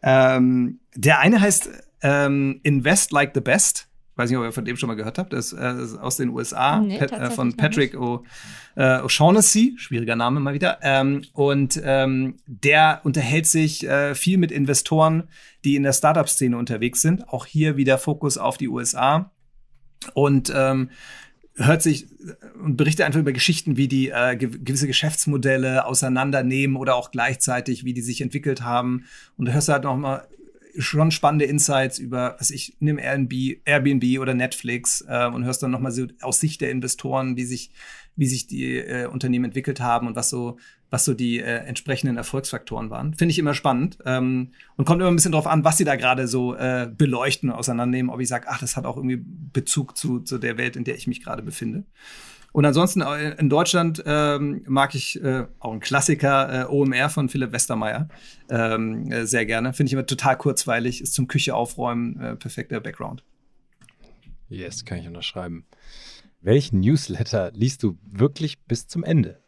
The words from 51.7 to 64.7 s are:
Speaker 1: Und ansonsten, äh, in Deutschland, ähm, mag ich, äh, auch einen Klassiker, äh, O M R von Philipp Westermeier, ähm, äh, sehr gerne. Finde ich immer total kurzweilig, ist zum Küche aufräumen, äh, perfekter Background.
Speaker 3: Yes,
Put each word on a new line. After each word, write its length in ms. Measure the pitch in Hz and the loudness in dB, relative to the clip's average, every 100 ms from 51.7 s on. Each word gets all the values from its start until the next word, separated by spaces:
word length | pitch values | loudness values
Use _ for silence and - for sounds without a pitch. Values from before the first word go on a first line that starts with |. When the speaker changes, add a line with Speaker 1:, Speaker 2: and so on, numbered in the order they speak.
| 110 202 _ - - - - - | -8 -10 _ -20 -20 -20 -20 -6
Speaker 1:
Und 120 | - 147 | 2 4
ansonsten, 340 | 143 175 185 | 6 4 2
äh, 300 | 139 147 151 147 | -2 -2 -4 0
in 100 | 151 | 2
Deutschland, 540 | 147 175 180 165 160 | 4 4 2 0 -2
ähm, 580 | - 151 147 143 143 143 - | -2 2 2 2 -2 -4 -2
mag 280 | 135 139 | 2 2
ich, 240 | 143 - - | 0 -6 -4
äh, 240 | 139 131 120 - | -4 -4 -6 -10
auch 120 | 120 | -10
einen 100 | 110 | -8
Klassiker, 840 | - 143 143 147 139 139 135 131 | -2 0 2 2 4 2 2 -2
äh, 60 | 127 | -2
O 140 | 143 | 2
M 80 | 139 | 2
R 160 | 123 143 | 2 0
von 220 | 151 135 | 0 -2
Philipp 220 | 143 127 | -2 -4
Westermeier, 580 | 117 - 117 107 113 156 - - - - | -2 -2 -2 -4 -4 -6 -10 -20 -20 -6
ähm, 600 | 120 113 113 113 110 120 | -2 0 0 -2 -6 -4
äh, 140 | 120 | -4
sehr 220 | 113 120 110 | -2 -2 0
gerne. 260 | 113 120 | -2 -4
Finde 160 | 127 139 | -4 -2
ich 60 | |
immer 100 | 135 | -2
total 320 | 131 131 143 127 | -4 -2 0 0
kurzweilig, 640 | 147 135 - 117 123 120 | 0 -2 -2 -2 -2 -6
ist 140 | - | -6
zum 140 | - 127 | -4 -2
Küche 260 | 143 135 | -2 -2
aufräumen, 680 | 117 120 - 123 120 117 - | -2 -4 -4 -4 -4 -6 -8
äh, 160 | 120 117 | -10 -10
perfekter 440 | - - - 117 | -12 -12 -8 -8
Background. 440 | 110 - 117 123 _ _ _ _ _ _ - _ - - - - - | -10 -12 -12 -14 _ _ _ _ _ _ -20 _ -20 -20 -20 -20 -16
Speaker 3:
Yes, 340 | 98 90 | -14 -12